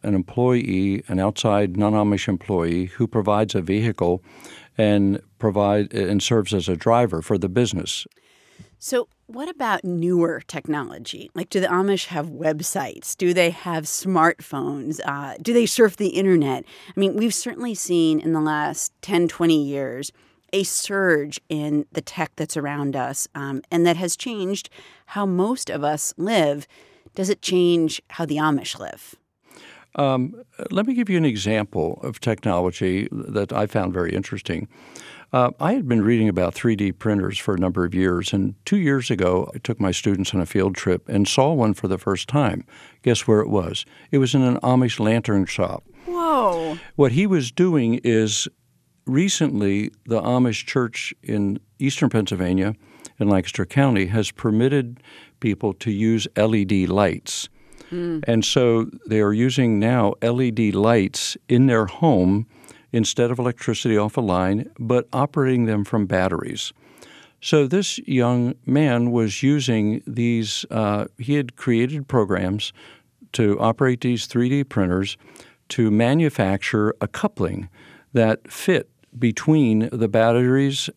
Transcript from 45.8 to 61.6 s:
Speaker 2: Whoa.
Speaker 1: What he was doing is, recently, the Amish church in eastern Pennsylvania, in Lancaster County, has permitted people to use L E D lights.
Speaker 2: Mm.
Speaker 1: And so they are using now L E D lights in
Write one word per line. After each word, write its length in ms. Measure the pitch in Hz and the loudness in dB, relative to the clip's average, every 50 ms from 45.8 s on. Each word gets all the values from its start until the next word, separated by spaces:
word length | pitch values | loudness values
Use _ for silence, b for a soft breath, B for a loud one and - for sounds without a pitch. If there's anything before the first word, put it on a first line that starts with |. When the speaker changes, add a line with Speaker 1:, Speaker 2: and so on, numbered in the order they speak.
| - _ - - - | -12 _ -20 -16 -10
Speaker 2:
Whoa. 720 | 359 349 349 339 330 311 262 233 196 175 165 165 160 156 170 B B B | -6 -4 -2 0 0 0 2 2 0 0 -2 -4 -6 -6 -8 B B B
Speaker 1:
What 160 | - 143 127 | 2 2 4
he 160 | 117 175 202 202 | 4 2 2 2
was 240 | 190 160 127 117 | 2 0 0 -2
doing 480 | - - 175 185 170 147 120 113 117 127 - | 0 2 2 4 4 2 2 2 0 2 2
is, 440 | 123 113 110 110 107 101 - - - - _ _ _ _ _ _ _ _ _ _ | 2 4 4 4 2 0 -2 -4 -6 -10 _ _ _ _ _ _ _ _ _ _
recently, 840 | - 127 143 180 202 - - 165 135 120 104 104 98 98 101 104 - - _ _ | -2 0 2 2 0 0 0 0 0 0 0 0 0 0 0 -2 -4 -8 _ _
the 160 | - 117 110 | -2 -2 0
Amish 440 | - - 123 127 127 120 110 - - | 0 2 2 4 2 2 0 -2 -8
church 480 | - - 135 123 113 - - - - - - | -4 -2 -2 -2 -2 -4 -8 -10 -10 -12 -12
in 380 | - - 110 104 101 98 101 - - _ _ _ | -8 -4 -2 -2 0 -2 -2 -4 -8 _ _ _
eastern 300 | 135 139 - - 156 123 | -4 -4 0 0 0 2
Pennsylvania, 640 | - 113 101 - 101 90 92 90 92 95 95 104 110 B B B B B B B B _ | 2 2 0 0 -2 -2 0 0 2 2 0 0 -2 B B B B B B B B _
in 80 | 107 101 | 2 2
Lancaster 380 | 101 95 90 - - - - | 2 2 2 -2 -4 -6 -6
County, 400 | - - 139 139 135 120 98 95 | -2 2 2 4 4 4 2 0
has 260 | 90 104 113 101 - | 0 0 -2 -2 -2
permitted 680 | - - - 117 107 110 120 139 147 143 127 117 120 B B B B B B B B _ | -6 -4 -2 0 2 2 2 2 2 0 -2 -4 -8 B B B B B B B B _
people 320 | - 117 98 - - 104 92 | -2 -2 -2 0 -2 -4 -4
to 180 | - - 113 | -4 -4 -4
use 380 | 104 98 110 113 113 110 101 - - - | -2 2 2 2 2 2 0 -2 0 0
L 180 | 107 113 110 | 2 2 2
E 80 | 104 101 | 2 2
D 220 | 95 104 95 92 | 2 2 2 2
lights. 640 | 87 92 101 104 90 85 - - - - - - - B B B B B B B B | 2 2 2 2 2 0 -2 -8 -10 -10 -10 -10 -12 B B B B B B B B
Speaker 2:
Mm. 320 | 175 175 175 175 165 156 143 | -8 -6 -4 -4 -4 -4 -2
Speaker 1:
And 200 | - 117 110 101 | 0 0 2 2
so 440 | - - 139 123 120 117 113 113 - - - - | 2 2 4 4 4 4 2 0 -2 -6 -14 -6
they 140 | - 110 107 | -2 0 2
are 140 | 104 101 107 | 2 2 2
using 460 | 110 120 131 123 139 127 117 110 101 | 2 2 2 2 2 2 2 2 2
now 340 | 104 113 127 123 107 101 - - | 2 2 2 4 2 2 0 0
L 200 | - 117 120 123 | 0 0 0 2
E 80 | 131 123 | 0 0
D 200 | 110 113 113 104 | 0 0 0 0
lights 640 | 95 95 104 110 117 113 95 92 - - - - - - - - | 2 2 2 2 4 2 0 0 -2 -6 -8 -8 -8 -10 -2 2
in 160 | 123 120 | 4 4